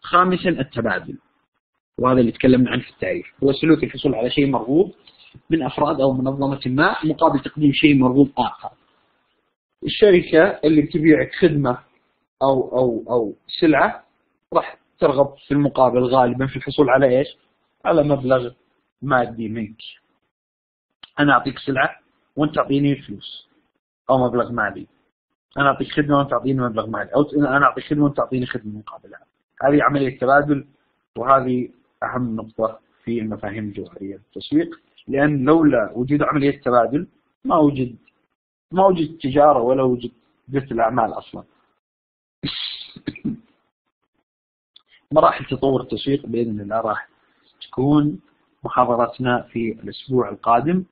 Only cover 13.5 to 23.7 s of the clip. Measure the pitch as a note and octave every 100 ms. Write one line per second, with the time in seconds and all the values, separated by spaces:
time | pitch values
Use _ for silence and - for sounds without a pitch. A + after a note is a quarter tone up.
13.5 | - E3+ C#3+ F#3 - _ _ _ _ _
14.5 | E3+ - - _ _ D#3+ C3+ C3+ - _
15.5 | C#3+ C#3+ - C3 A#2+ B2+ C3 B2 A#2+ C3+
16.5 | C3 C#3 C3+ C#3+ C3 C3+ B2 - - _
17.5 | _ _ _ - E3+ D3 C#3 B2+ C3 A#2+
18.5 | - _ _ _ _ C3 C3 A#2 A2+ A2+
19.5 | A2+ G#2 - - - _ _ _ _ _
20.5 | _ _ _ _ _ - - D3 B2+ C3+
21.5 | B2+ - C3 D3+ - _ _ _ - D3+
22.5 | D#3+ C3 C#3 C#3+ C3+ - G2+ - - _
23.5 | _ _